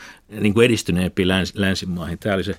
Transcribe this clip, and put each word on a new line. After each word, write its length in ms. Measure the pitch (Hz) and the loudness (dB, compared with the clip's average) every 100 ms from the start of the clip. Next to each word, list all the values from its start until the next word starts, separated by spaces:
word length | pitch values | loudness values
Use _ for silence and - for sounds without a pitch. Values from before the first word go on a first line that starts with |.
| - - - | -20 -20 -16
niin 260 | 107 107 | -2 0
kuin, 100 | 110 | 4
edistyneempiin 640 | 123 110 - 87 90 - 92 | 4 4 0 0 0 0 2
läns-, 240 | 95 87 | 2 0
länsimaihin. 640 | - 98 95 92 87 82 82 | -2 -2 -2 -4 -6 -6 -6
Tää 160 | 110 | -4
oli 100 | 98 | -2
se 100 | 90 | -4